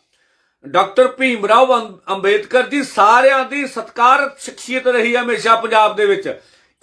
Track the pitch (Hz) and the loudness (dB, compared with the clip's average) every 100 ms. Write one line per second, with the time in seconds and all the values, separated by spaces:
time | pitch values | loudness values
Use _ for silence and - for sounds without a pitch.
0 | _ _ _ _ _ _ 139 165 196 196 | _ _ _ _ _ _ -4 -2 0 2
1 | 254 254 262 233 196 226 262 247 214 185 | 0 2 -2 -2 2 2 4 0 -2 -16
2 | - 196 196 208 - 254 226 285 269 - | -10 -4 -2 -2 0 -2 -2 -4 -6 2
3 | 208 240 269 269 262 285 269 226 - - | 4 6 4 2 -4 -8 -8 -10 -12 0
4 | 240 285 269 - - - - 254 254 247 | 2 2 0 -8 -18 -18 -8 -4 -2 -2
5 | 233 240 240 220 226 226 220 220 214 202 | -2 -2 -4 -4 0 0 2 2 2 0
6 | 208 190 160 - _ _ _ _ | 0 0 -4 -12 _ _ _ _